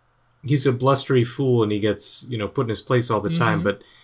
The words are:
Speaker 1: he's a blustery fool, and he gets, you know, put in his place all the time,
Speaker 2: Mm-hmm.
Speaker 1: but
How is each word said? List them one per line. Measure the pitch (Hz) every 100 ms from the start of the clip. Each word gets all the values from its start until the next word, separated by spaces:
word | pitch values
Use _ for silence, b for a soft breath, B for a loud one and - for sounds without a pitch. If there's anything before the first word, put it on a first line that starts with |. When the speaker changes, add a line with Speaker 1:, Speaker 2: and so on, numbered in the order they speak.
| _ _ _ _
Speaker 1:
he's | - 143 139
a |
blustery | 120 131 135 - 131 117
fool, | - 135 120
and | 107
he | 104
gets, | 104 101 - - 120
you | 117
know, | 98
put | -
in | 113
his | 104
place | - 127 120
all | 110
the | 98
time, | 82 113 104
Speaker 2:
Mm-hmm. | 98
Speaker 1:
but | 101 b b